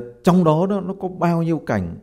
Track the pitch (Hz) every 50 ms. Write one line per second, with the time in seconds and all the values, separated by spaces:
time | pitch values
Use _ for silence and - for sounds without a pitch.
0 | 120 - - - - 180 170 185 175 160 151 160 185 190 208 196 180 180 190 196
1 | 196 180 185 160 170 170 170 165 165 165 165 143 - - 123 101 90 85 85 -